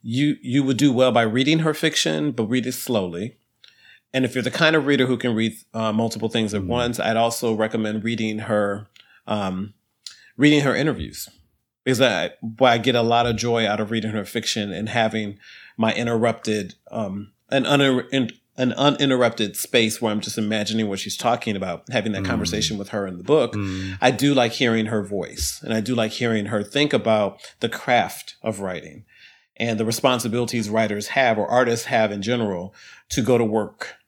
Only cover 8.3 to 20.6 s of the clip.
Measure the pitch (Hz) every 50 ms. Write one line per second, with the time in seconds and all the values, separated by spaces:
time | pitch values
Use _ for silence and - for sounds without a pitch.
8.3 | 107 110 113 117 110 104 104 101 101 104 107 _ _ - - _ _ _ _ -
9.3 | 107 104 98 95 92 92 101 107 _ _ _ _ _ _ _ - - _ - _
10.3 | _ - 135 147 151 147 139 135 113 - 143 156 127 - 69 53 - - - -
11.3 | _ _ _ _ _ _ _ _ _ _ _ 131 131 113 135 120 101 85 82 -
12.3 | - _ - 113 110 110 131 123 117 117 104 127 120 120 113 117 117 120 120 123
13.3 | 113 101 113 120 117 117 113 101 104 104 110 101 117 113 107 107 104 107 98 -
14.3 | - 117 110 - - 113 104 101 90 80 110 104 98 120 113 110 110 110 107 101
15.3 | 101 - - - - - - - _ - 113 110 - - 120 120 117 113 117 117
16.3 | 110 - - 110 107 104 98 87 - _ _ - - 113 107 95 95 104 104 98
17.3 | _ _ _ _ 127 139 127 - 143 139 143 135 127 123 123 - - 135 123 110
18.3 | - _ _ _ _ - 127 123 - - 135 147 131 - 143 135 131 123 123 117
19.3 | 117 - 110 95 - - - - - 120 113 110 110 - 120 107 104 107 - 110
20.3 | - - 107 104 110 107